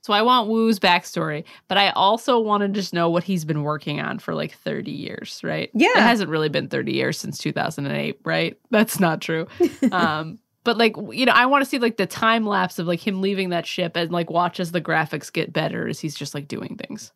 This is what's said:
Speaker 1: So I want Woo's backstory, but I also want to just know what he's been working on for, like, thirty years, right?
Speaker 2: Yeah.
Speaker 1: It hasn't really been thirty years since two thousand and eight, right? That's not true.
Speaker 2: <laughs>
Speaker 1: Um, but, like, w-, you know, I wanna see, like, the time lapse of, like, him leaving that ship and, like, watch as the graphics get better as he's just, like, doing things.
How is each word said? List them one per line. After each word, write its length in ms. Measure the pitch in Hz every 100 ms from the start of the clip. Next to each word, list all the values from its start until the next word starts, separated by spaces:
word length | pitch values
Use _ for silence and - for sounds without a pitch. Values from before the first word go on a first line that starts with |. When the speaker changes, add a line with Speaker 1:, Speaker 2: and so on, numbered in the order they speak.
Speaker 1:
So 100 | -
I 100 | 208
want 280 | 233 254 214
Woo's 300 | 226 226 202
backstory, 640 | 196 175 - - 156 151 - - _
but 80 | 190
I 140 | 196
also 460 | - 190 226 - 247
want 240 | 214 208
to 60 | 202
just 260 | 196 185
know 160 | 175 170
what 140 | 170
he's 220 | 175 185 156
been 180 | 156
working 380 | 147 151 151 147
on 180 | 147 -
for, 160 | - 160
like, 160 | 156
thirty 380 | - - 143 139
years, 480 | - - - - -
right? 260 | - 156 -
Speaker 2:
Yeah. 180 | - 349
Speaker 1:
It 100 | 494
hasn't 280 | 233 233 175
really 200 | 160 156
been 180 | 147 -
thirty 240 | 139 139
years 240 | 131 131 -
since 200 | - 143
two 160 | 151
thousand 320 | 151 - 160 143
and 100 | 147
eight, 240 | 147 - -
right? 320 | 165 165 - _
That's 300 | 220 226 -
not 220 | 175 160
true. 260 | - 160 165 - 349
Speaker 2:
<laughs> 220 | - 254
Speaker 1:
Um, 480 | 180 165 156 160 - _ _ -
but, 120 | 220
like, 160 | 226 214
w-, 240 | 214 123
you 60 | 247
know, 80 |
I 120 | 226 254
wanna 200 | 285 269
see, 120 | 277
like, 180 | 240 226
the 80 | 185
time 400 | - 226 233 214
lapse 340 | 196 185 -
of, 80 | 170
like, 180 | 175 -
him 160 | 190
leaving 280 | 190 196 185
that 160 | 170 165
ship 280 | - 170 170
and, 140 | 170
like, 180 | 175 165
watch 300 | 170 175 -
as 100 | 175
the 80 | 175
graphics 500 | 160 160 156 156 -
get 200 | - -
better 360 | 160 156 170 -
as 100 | 160
he's 160 | 156 -
just, 180 | 143
like, 140 | 147 147
doing 300 | 117 - -
things. 340 | - 214 -